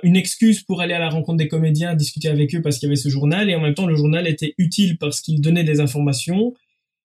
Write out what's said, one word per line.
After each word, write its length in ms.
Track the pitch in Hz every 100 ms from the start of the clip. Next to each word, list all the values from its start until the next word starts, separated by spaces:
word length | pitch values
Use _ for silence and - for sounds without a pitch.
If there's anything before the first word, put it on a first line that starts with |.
une 140 | 175 185
excuse 460 | 180 - 226 214
pour 180 | - 180
aller 140 | 175
à 40 | 175
la 100 | 160
rencontre 300 | 160 160 165
des 100 | 151
comédiens, 460 | 160 160 151 170
discuter 340 | 160 147 - 160
avec 260 | 147 147
eux 60 | 170
parce 180 | 151 143
qu'il 100 | 147
y 20 |
avait 60 | 139
ce 120 | 139
journal, 400 | 139 147 180 208
et 60 |
en 60 | 170
même 140 | 151
temps, 120 | 147 185
le 100 | 151
journal 300 | 147 165 175
était 280 | 151 151 -
utile 400 | 170 196 196 165
parce 220 | 147 -
qu'il 200 | - 156
donnait 240 | 151 170
des 160 | 160 147
informations, 720 | 147 147 143 131 - 185 240 247 _ _ _ _